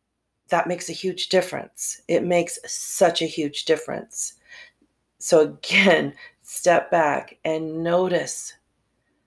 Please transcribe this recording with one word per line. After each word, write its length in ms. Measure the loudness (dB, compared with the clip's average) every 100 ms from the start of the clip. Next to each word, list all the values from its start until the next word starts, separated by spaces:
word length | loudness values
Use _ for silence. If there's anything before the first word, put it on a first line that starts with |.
| _ _ _ _ _
that 180 | 0 0
makes 220 | -4 -8
a 40 |
huge 360 | -6 -6 -4 0
difference. 760 | 2 2 -8 -12 -8 -8 -8 -2
It 160 | 0
makes 340 | 2 0 0 -8 -10
such 560 | -10 -8 2 2 2
a 40 | -4
huge 380 | -4 -6 -6
difference. 720 | -2 -2 -2 -10 -10 -10 -10 -12 _ -20 -20 _ _ _ _ _
So 220 | 2 4
again, 720 | 4 -2 0 4 6 4 2 -8 -20 _
step 480 | -12 -2 2 2 2
back 480 | 2 2 0 -6 -10
and 380 | -4 -4 -4 -4
notice 720 | 0 2 2 -2 -4 -10 -12 -18 _ _ _ _ _ _